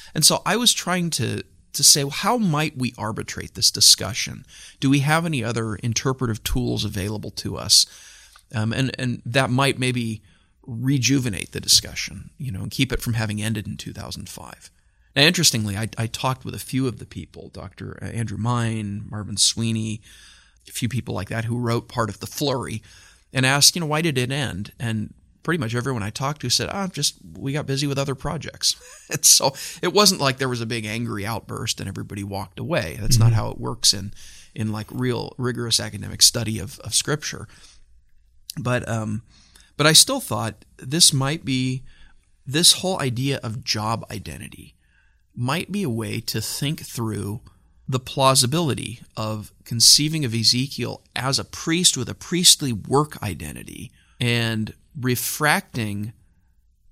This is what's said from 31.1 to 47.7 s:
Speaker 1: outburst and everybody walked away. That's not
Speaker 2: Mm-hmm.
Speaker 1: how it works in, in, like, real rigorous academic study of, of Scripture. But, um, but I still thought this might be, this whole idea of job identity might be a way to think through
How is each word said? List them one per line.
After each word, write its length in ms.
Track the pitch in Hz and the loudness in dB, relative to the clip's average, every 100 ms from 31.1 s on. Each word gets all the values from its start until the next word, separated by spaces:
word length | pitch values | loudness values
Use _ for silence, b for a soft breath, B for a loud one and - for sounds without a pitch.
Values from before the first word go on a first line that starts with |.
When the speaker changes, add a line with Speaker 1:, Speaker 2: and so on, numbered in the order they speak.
| 107 98 | -4 -4
Speaker 1:
outburst 540 | 113 - 107 110 - | -6 -8 -8 -6 -4
and 80 | 101 | -6
everybody 340 | 107 107 98 | -8 -8 -8
walked 380 | 101 98 95 - | -6 -6 -8 -8
away. 360 | 120 160 85 - | -2 -2 -2 -2
That's 180 | 113 120 | 4 8
not 80 | 117 | 8
Speaker 2:
Mm-hmm. 20 | |
Speaker 1:
how 160 | 113 110 | 6 2
it 80 | - | -4
works 340 | 123 123 - | -8 0 2
in, 200 | 101 107 - B B B | 2 -2 -12 B B B
in, 160 | - 110 | -6 -4
like, 160 | 107 104 | -4 -6
real 420 | 123 123 117 - - | -4 -2 -2 -4 -4
rigorous 440 | 123 120 117 - | -4 -2 0 0
academic 420 | 110 101 95 92 | -2 -8 -8 4
study 380 | - 120 110 107 | 4 4 -2 -4
of, 180 | 98 - | -6 -10
of 140 | - | -4
Scripture. 540 | - - 151 - - - b b b b - _ - _ _ - - | -2 0 -2 -4 -10 -12 b b b b -20 _ -20 _ _ -14 -6
But, 320 | 120 123 - | 0 0 0
um, 340 | 113 110 107 - b b b b - | -4 -2 -6 -8 b b b b 2
but 120 | 147 | 6
I 60 | |
still 260 | 160 - 269 | 8 6 4
thought 440 | - 110 113 101 - - | -2 -2 -2 -6 -18 -14
this 360 | 127 160 170 | -4 4 4
might 320 | 139 135 160 | 4 0 -2
be, 380 | - 131 131 131 - b b b b _ - | -2 0 0 -4 -8 b b b b _ -4
this 280 | 143 175 | 4 4
whole 260 | - 180 190 | 4 2 0
idea 400 | 135 113 135 135 | 0 0 -2 -2
of 220 | 120 113 | -4 -6
job 420 | - 110 107 113 - | -4 -2 0 -2 -4
identity 640 | 104 90 67 71 - - _ _ _ _ _ _ | -12 -10 -12 -14 -16 -20 _ _ _ _ _ _
might 380 | - 123 156 - | -4 -2 -2 -2
be 100 | 196 | -2
a 80 | 180 | -2
way 300 | 113 107 110 | -2 -4 -6
to 200 | - 117 | -4 -4
think 460 | - - 143 160 - | -4 -4 -4 -4 -8
through 540 | - 110 104 101 113 - b b | -6 -4 -4 -6 -8 -12 b b